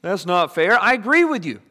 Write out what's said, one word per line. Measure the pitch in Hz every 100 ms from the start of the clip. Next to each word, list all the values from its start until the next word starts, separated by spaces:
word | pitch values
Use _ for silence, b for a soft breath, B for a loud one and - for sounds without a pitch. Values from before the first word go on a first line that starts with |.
that's | 165 196 170
not | 180 160
fair." | - 165 233
I | 220
agree | 254 208 320
with | 339 269
you. | 160 110 _